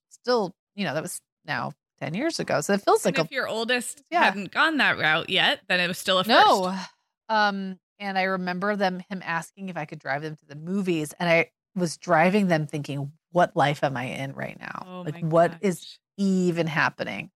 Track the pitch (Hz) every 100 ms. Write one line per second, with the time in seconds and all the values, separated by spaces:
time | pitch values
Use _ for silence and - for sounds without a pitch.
0 | _ - - 247 190 - _ - 185 139
1 | 180 - _ _ - 135 139 147 _ -
2 | 139 170 311 320 - 139 151 202 - 415
3 | - - - 269 233 214 226 247 233 -
4 | - 339 320 190 185 - 311 311 208 135
5 | 156 160 - 180 170 277 - 180 175 185
6 | - 185 190 269 427 240 185 190 180 _
7 | _ _ - 220 208 196 190 185 _ -
8 | 202 190 190 190 180 180 202 208 196 185
9 | 180 190 - 165 160 - 190 170 151 160
10 | 143 139 156 156 156 143 160 196 185 165
11 | 151 - 175 165 - _ _ 190 175 -
12 | - 165 175 208 196 160 151 156 139 143
13 | 139 160 _ 175 175 170 143 147 147 135
14 | 127 - 135 135 135 - - - 185 180
15 | 175 165 165 165 170 165 202 170 - -
16 | _ - 196 185 180 170 165 156 131 -
17 | 120 101 165